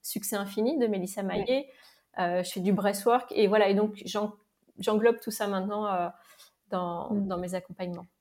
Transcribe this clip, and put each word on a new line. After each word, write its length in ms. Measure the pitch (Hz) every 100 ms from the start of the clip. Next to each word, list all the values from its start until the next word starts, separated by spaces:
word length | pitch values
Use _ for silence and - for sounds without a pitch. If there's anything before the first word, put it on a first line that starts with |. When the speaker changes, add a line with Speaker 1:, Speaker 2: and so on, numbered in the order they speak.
Speaker 1:
Succès 340 | - 208 - 208
Infini 400 | 196 202 226 311
de 100 | 233
Mélissa 340 | 196 190 -
Speaker 2:
Ouais. 60 | 196
Speaker 1:
Maillet. 400 | 202 202 262 285 - - _ _ -
Euh, 240 | 175 180
je 80 | 180
fais 80 | 196
du 100 | 180
breathwork 560 | 196 202 196 - 240 247 -
et 120 | 208
voilà. 200 | 214 202
Et 60 |
donc, 280 | 196 214 208 -
j'en-, 300 | 208 208 - _ _ _ -
j'englobe 400 | 190 214 233 240
tout 120 | -
ça 160 | 214 208
maintenant, 380 | 190 190 208 214
euh, 200 | 185 175 - _ - - _ -
dans, 420 | 185 180 170 -
Speaker 2:
Mm. 160 | 208 196
Speaker 1:
dans 100 | 180
mes 160 | 180 185
accompagnements. 500 | 185 180 180 175 175 _